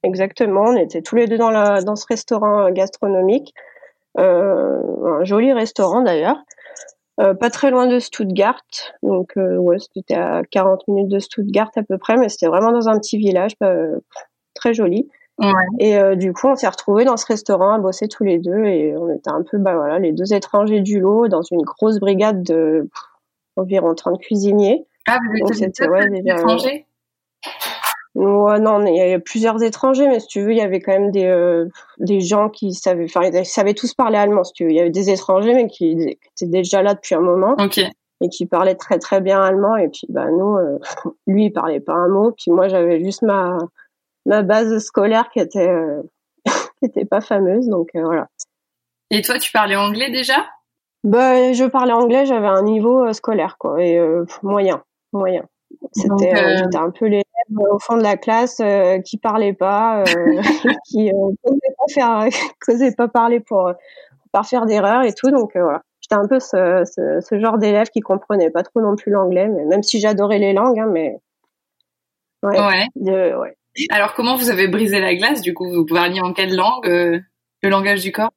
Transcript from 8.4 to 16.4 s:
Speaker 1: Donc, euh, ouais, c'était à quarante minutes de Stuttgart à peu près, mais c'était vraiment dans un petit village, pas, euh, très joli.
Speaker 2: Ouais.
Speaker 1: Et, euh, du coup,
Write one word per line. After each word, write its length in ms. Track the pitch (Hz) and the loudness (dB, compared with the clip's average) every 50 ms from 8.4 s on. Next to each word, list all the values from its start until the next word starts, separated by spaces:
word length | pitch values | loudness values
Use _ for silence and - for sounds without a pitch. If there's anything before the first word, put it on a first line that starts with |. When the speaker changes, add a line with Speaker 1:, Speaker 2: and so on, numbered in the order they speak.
| 196 220 262 - _ _ - - - - - _ - | 0 0 0 -4 _ _ -14 -14 -14 -14 -14 _ -4
Speaker 1:
Donc, 300 | 202 196 185 185 - - | -2 -2 -2 -2 -4 -4
euh, 200 | 202 190 180 180 | -2 -2 0 0
ouais, 200 | 180 180 175 170 202 - _ _ | 0 2 2 2 0 -2 _ _
c'était 220 | 196 180 - - | -14 -6 -4 -4
à 260 | 170 175 170 165 170 - _ | -2 -2 -2 -2 -4 -4 _
quarante 380 | - 196 190 190 190 185 - | -2 0 2 2 0 0 0
minutes 220 | - 202 196 196 190 | -2 0 0 0 0
de 80 | 196 202 | -2 -4
Stuttgart 500 | 202 - - - 202 202 196 202 214 214 _ | -6 -6 -8 -6 -6 -2 0 -2 -2 -2 _
à 80 | 226 214 | -6 -4
peu 140 | _ 190 | _ -6
près, 180 | 190 - - 220 | -6 -2 0 2
mais 120 | 254 247 254 | 2 2 0
c'était 180 | - - 175 | 0 -2 0
vraiment 240 | 165 165 185 214 226 | 2 2 2 2 2
dans 160 | 233 240 226 | 2 2 2
un 100 | 226 220 | 2 0
petit 200 | 208 208 - - | 0 0 -2 -4
village, 400 | 214 214 196 185 180 185 214 214 | 0 0 2 2 2 0 -2 -4
pas, 160 | _ 214 190 180 | _ 0 0 0
euh, 260 | 165 160 156 156 - _ _ _ - - _ _ _ _ _ _ | 0 -2 -4 -4 -8 _ _ _ -20 -20 _ _ _ _ _ _
très 200 | - - 240 233 | -4 -2 -2 0
joli. 360 | 226 214 175 175 220 285 - _ _ _ _ _ | 2 0 0 0 0 -4 -6 _ _ _ _ _
Speaker 2:
Ouais. 140 | - 220 196 190 185 185 180 214 247 | -2 0 2 2 2 2 0 0 0
Speaker 1:
Et, 180 | 208 214 208 | 2 4 4
euh, 180 | 202 196 196 196 | 4 4 4 2
du 180 | 180 185 185 180 | 2 0 -2 -2
coup, 140 | - | 0